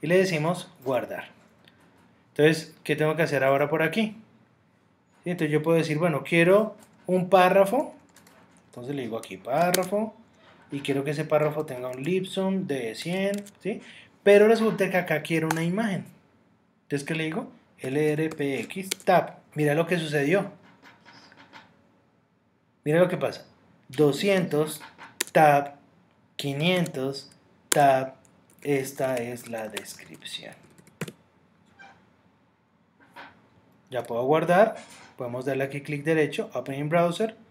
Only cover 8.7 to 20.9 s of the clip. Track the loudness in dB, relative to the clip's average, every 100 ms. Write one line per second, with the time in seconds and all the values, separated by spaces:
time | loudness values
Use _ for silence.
8.7 | -16 -10 -8 -6 -8 -10 -14 -4 0 2
9.7 | 2 2 -2 -4 -10 -20 _ _ -20 -12
10.7 | -10 -2 -2 -2 -4 0 2 2 -2 -8
11.7 | -8 -10 -6 -2 -2 -2 -4 -2 -2 -4
12.7 | -4 -6 -8 -6 -4 -2 -4 -8 _ -10
13.7 | -10 -12 -20 -20 _ 6 8 8 6 2
14.7 | 0 0 0 0 -4 0 -2 0 -2 -2
15.7 | -2 -2 -4 -8 -20 _ _ _ _ _
16.7 | _ _ -6 -4 -6 -4 -6 -10 -16 _
17.7 | _ -6 -2 0 0 -2 -4 -6 -4 -8
18.7 | -10 -8 -6 4 4 2 -10 _ -2 0
19.7 | 2 0 -2 -2 -2 2 0 -2 -12 _
20.7 | _ -20